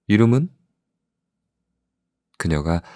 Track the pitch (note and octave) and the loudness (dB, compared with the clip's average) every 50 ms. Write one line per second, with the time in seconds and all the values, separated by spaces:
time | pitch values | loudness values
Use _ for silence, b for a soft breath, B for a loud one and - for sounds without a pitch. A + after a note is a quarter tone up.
0 | _ - G3+ G#3 A#2 A#2 A#2+ C3+ D#3+ F3+ _ _ _ _ _ _ _ _ _ _ | _ 0 2 2 2 2 2 0 -2 -4 _ _ _ _ _ _ _ _ _ _
1 | _ _ _ _ _ _ _ _ _ _ _ _ _ _ _ _ _ _ _ _ | _ _ _ _ _ _ _ _ _ _ _ _ _ _ _ _ _ _ _ _
2 | _ _ _ _ _ _ _ - - E2+ D#2+ D2 D2 D#2+ E2+ E2+ - B B | _ _ _ _ _ _ _ -8 -4 -2 -2 -2 -2 -2 -4 -4 -4 B B